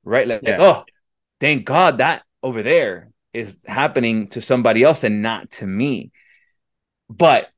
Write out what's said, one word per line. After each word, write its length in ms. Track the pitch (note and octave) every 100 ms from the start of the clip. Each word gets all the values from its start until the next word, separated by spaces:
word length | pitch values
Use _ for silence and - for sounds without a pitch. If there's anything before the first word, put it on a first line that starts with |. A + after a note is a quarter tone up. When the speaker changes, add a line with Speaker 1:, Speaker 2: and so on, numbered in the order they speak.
Speaker 1:
right? 220 | F2+ A#2+ B2
Like, 160 | A2
Speaker 2:
Yeah. 120 | G#2+ F#2
Speaker 1:
"Oh, 240 | F#3+ - - _ _ _ _ -
thank 240 | C#3 C#3+ G#2
God 320 | C3 F3+ B2+
that 240 | C3+ C#3 _ _
over 200 | C3 A2+
there 480 | G#2+ E3+ A#2 F2+ - _ _
is 240 | A2+ G#2+ - -
happening 640 | A#2 D3 C#3+ A#2 A2 G2+
to 100 | A#2+
somebody 420 | - B2+ A2+ A2
else 220 | C#3+ D#3+
and 160 | A#2 G#2+
not 280 | A2 A2 -
to 140 | - G2
me." 440 | G2 C#3+ A2 - _ _ _ _ _ _ _ _ _ -
But 380 | A2 E3 B2 -